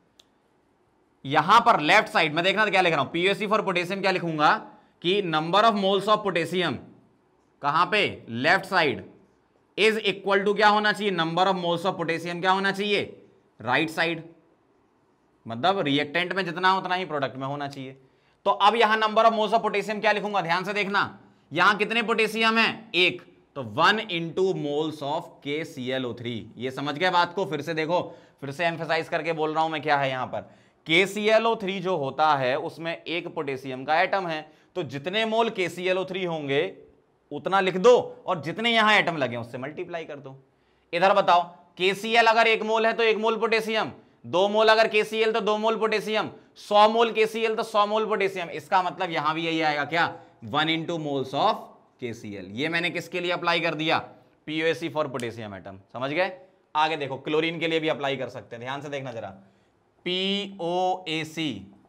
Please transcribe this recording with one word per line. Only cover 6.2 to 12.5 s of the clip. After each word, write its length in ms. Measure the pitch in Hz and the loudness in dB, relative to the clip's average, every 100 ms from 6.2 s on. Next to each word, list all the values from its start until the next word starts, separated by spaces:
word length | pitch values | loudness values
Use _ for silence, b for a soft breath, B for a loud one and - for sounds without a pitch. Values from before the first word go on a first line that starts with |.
potassium, 520 | 196 170 151 180 165 104 - - _ _ _ _ _ _ | 0 -2 -2 -2 -2 -4 -10 -20 _ _ _ _ _ _
कहां 240 | 143 156 175 | -2 0 2
पे? 160 | 208 147 95 - | 2 0 -2 -8
लेफ्ट 360 | 117 147 185 | -2 2 2
साइड, 400 | 190 185 151 101 - - _ _ _ _ _ - | 2 2 2 0 -8 -20 _ _ _ _ _ 0
is 200 | 214 214 202 | 2 2 -2
equal 380 | 196 196 196 202 | -4 0 0 2
to 80 | 196 | 4
क्या 120 | 208 | 4
होना 240 | 208 214 | 4 2
चाहिए? 200 | 196 208 | 0 -2
Number 320 | 175 165 165 | 0 0 2
of 120 | 190 185 | 2 2
moles 280 | 175 170 | -2 -2
of 140 | 190 175 | -2 -4
potassium 420 | 165 165 175 175 | -4 -4 -4 -2
क्या 100 | 185 | 0